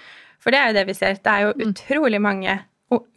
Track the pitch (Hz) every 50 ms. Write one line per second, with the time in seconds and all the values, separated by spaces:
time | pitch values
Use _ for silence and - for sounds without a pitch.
0 | - - - - - - _ _ - 233 247 277 277 233 214 202 190 196 196 -
1 | 196 196 196 196 - 214 214 202 208 208 - 285 226 220 190 - - - 269 302
2 | 311 247 214 202 208 202 196 190 190 185 190 196 - _ _ _ _ - 247 233
3 | 233 _ -